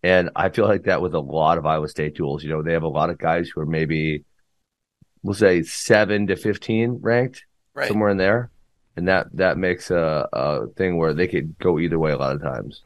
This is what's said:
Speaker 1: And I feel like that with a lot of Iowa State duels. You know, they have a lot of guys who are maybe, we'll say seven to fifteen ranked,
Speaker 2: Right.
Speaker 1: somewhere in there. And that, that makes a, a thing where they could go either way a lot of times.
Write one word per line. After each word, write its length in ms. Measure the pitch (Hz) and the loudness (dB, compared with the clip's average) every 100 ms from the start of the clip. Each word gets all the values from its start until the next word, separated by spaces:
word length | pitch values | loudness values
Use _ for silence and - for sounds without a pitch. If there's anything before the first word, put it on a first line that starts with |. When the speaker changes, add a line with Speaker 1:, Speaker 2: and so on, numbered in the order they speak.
Speaker 1:
And 280 | 87 92 87 | 6 4 4
I 140 | - 92 | 0 -2
feel 180 | - 104 | 2 2
like 180 | 98 | 2
that 180 | 98 85 | 2 0
with 100 | 90 | 0
a 60 | 78 | -4
lot 380 | 69 76 78 82 | -4 0 2 2
of 80 | 76 | 0
Iowa 220 | 80 76 | -2 -2
State 260 | - 76 | -4 -6
duels. 280 | - 76 71 | -4 -4 -4
You 60 | 76 | -4
know, 120 | 78 | -4
they 100 | 78 | 0
have 120 | 82 | -2
a 40 | 80 | 0
lot 220 | 73 82 | -2 -2
of 80 | 85 | -2
guys 320 | 80 85 87 | -2 -2 -2
who 100 | - | -6
are 60 | 76 | -4
maybe, 580 | 80 78 80 78 76 - _ _ _ _ _ _ _ _ _ | -2 0 -2 -2 -4 -8 _ _ _ _ _ _ _ _ _
we'll 100 | 95 | -6
say 280 | 98 101 90 | 2 4 4
seven 640 | 82 - - 107 104 104 101 | 0 -8 2 4 4 0 0
to 80 | 92 | -2
fifteen 640 | 107 98 - 113 117 120 | -2 -4 -2 -2 0 -2
ranked, 420 | 110 120 131 - _ _ _ | 0 0 0 -6 _ _ _
Speaker 2:
Right. 140 | - 127 | -6 -2
Speaker 1:
somewhere 220 | 104 104 | 2 2
in 60 | 98 | 2
there. 320 | 95 113 123 _ _ _ _ - | 2 2 -2 _ _ _ _ -4
And 120 | 87 | 0
that, 200 | 92 - | 2 0
that 220 | 71 92 82 | 0 0 2
makes 340 | 92 90 - | 0 -2 -2
a, 380 | 87 80 78 - | 0 2 0 -2
a 340 | - 69 71 53 - | -2 -2 -2 -4 -2
thing 220 | 92 87 | -2 2
where 160 | 80 | 0
they 120 | 76 90 | 0 0
could 300 | 87 78 - | -2 -4 -2
go 200 | 92 80 | 0 2
either 200 | 82 82 | 0 0
way 140 | 78 | 0
a 60 | 69 | 0
lot 160 | 67 71 | -2 -2
of 60 | |
times. 400 | 73 62 50 - | -4 -6 -10 -14